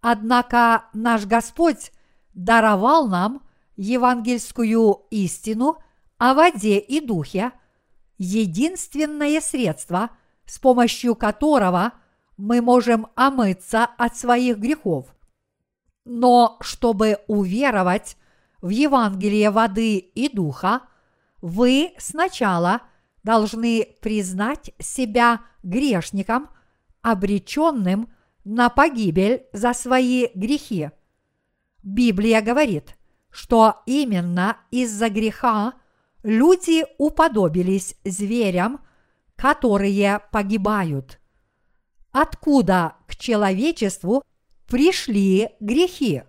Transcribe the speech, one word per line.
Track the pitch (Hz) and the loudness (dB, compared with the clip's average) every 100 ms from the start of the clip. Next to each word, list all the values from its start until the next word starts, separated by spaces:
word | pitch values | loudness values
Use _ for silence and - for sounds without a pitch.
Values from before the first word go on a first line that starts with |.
Однако | 233 226 220 247 247 240 233 226 - | 0 -2 0 0 2 2 2 2 -2
наш | 214 233 226 202 | -6 -2 -2 0
Господь | 226 - - 330 247 - _ _ _ _ | -2 -2 0 0 0 -10 _ _ _ _
даровал | - 180 226 220 202 226 320 262 | -10 2 4 4 2 4 2 2
нам | 180 196 269 - _ _ - | 0 -2 -4 -16 _ _ -12
евангельскую | 196 247 247 240 220 240 - - 220 226 226 202 _ | -4 0 0 0 -2 -6 -6 -4 0 2 2 2 _
истину – | 220 185 - 214 220 269 320 - _ _ _ | -4 -4 -6 -8 -2 -2 -4 -12 _ _ _
о | 240 | 2
воде | 269 339 277 214 202 | 4 4 2 0 0
и | 208 285 | 0 -6
духе – | 294 185 143 185 240 - _ _ _ _ _ _ | -2 -6 -4 -6 -6 -8 _ _ _ _ _ _
единственное | 185 208 208 160 302 370 - 277 302 294 294 302 | -4 -2 -2 -2 -4 -4 -10 -6 -6 -2 -2 -2
средство, | - 262 214 151 - 175 233 - _ _ - | -2 -4 -4 -4 -6 -4 -4 -10 _ _ -20
с | - | 0
помощью | 262 247 240 - 240 226 | 2 4 2 0 -2 0
которого | 214 208 294 285 190 180 214 - _ _ _ - | -2 0 2 2 2 2 -2 -4 _ _ _ -12
мы | 202 240 | -2 0
можем | 240 247 240 226 220 - | 4 4 4 -2 -2 0
омыться | 262 269 208 185 - 220 233 | 0 2 0 -2 -4 -2 -2
от | - 240 - | -2 -6 -4
своих | 240 240 254 214 | 0 2 2 -2
грехов. | 226 302 - 147 - _ _ _ _ _ _ _ _ _ - | -4 -4 -4 -4 -6 _ _ _ _ _ _ _ _ _ -14
Но | 240 247 247 233 - | 0 4 6 4 0
чтобы | - - 240 202 214 202 - | -14 -4 -2 2 0 0 -2
уверовать | 208 185 208 277 214 180 185 - - _ _ _ _ | -2 -2 0 0 0 0 -2 -6 -20 _ _ _ _
в | 175 | -6
Евангелие | 214 294 262 220 196 202 208 208 | 0 2 2 0 -2 -2 2 2
воды | 208 226 196 226 202 | 2 0 0 -2 -2
и | - - 285 | -4 -6 -6
духа, | 220 160 131 185 240 - _ _ _ _ _ | -2 -4 -4 -4 -4 -6 _ _ _ _ _
вы | 170 180 247 269 349 - | -10 0 2 2 -2 -6
сначала | - 302 370 - 214 175 175 226 - _ _ _ | -14 -4 -4 -2 -2 0 0 -2 -6 _ _ _
должны | 208 226 214 226 233 226 - _ | 0 0 0 -2 -2 -2 -4 _
признать | 220 214 185 185 214 302 - _ | -4 -4 -4 -4 -6 -6 -12 _
себя | - - 247 220 240 233 - _ | -12 -6 -4 2 2 0 -8 _
грешником, | 180 208 285 190 - 196 190 233 302 _ _ _ _ _ | -8 -4 0 -2 -4 -8 -4 -4 -6 _ _ _ _ _
обречённым | 226 208 196 202 - - 320 269 185 196 233 _ _ _ 202 | -2 -2 0 -2 -4 -2 0 0 -2 -2 -4 _ _ _ -8
на | 226 240 | 0 0
погибель | 233 311 247 202 160 196 254 _ | 4 2 2 -2 0 0 0 _
за | 208 240 | -4 -4
свои | 240 247 262 254 254 240 185 | -4 0 0 2 0 -2 -4
грехи. | 214 294 - 190 143 _ _ _ _ _ _ _ _ _ | -4 -4 -4 -6 -6 _ _ _ _ _ _ _ _ _
Библия | 196 202 240 190 220 220 | -8 0 0 2 2 2
говорит, | 214 247 294 165 - - _ _ _ | 2 0 0 -2 -8 -20 _ _ _
что | - - 233 220 - - | -20 0 6 6 4 -4
именно | 269 269 190 175 175 190 226 _ | -2 0 -2 -2 -2 -2 -4 _
из-за | 247 247 208 226 | -4 -4 -2 -2
греха – | 202 220 - 254 214 214 - _ _ _ _ | 0 -4 -2 0 0 -2 -8 _ _ _ _
люди | 214 220 302 359 339 320 320 _ | -2 2 4 4 2 0 0 _
уподобились | 294 302 320 214 180 165 180 190 - - | -2 2 2 2 0 0 -2 -2 -4 -12
зверям, | 202 185 202 240 208 180 202 285 - _ _ _ _ - | -12 -8 -4 -2 -2 0 -2 -6 -16 _ _ _ _ -4
которые | 262 302 247 202 196 202 202 202 - | 0 0 0 0 0 0 0 -2 -4
погибают. | 220 196 214 196 214 175 139 131 - _ _ _ _ _ _ _ _ _ | -4 -2 -2 -2 -2 -2 -6 -10 -20 _ _ _ _ _ _ _ _ _
Откуда | 269 311 - - 277 190 185 160 - _ | -2 -2 -2 2 2 4 2 0 -6 _
к | - | -12
человечеству | - 214 202 190 285 330 208 - 175 254 - _ _ _ - | -2 0 0 0 -2 -2 -6 -4 -2 -2 -2 _ _ _ -6
пришли | 254 311 370 - 202 196 190 220 _ | 2 2 2 -2 0 2 2 0 _
грехи? | 208 254 359 - 247 139 | -4 0 0 0 -4 -4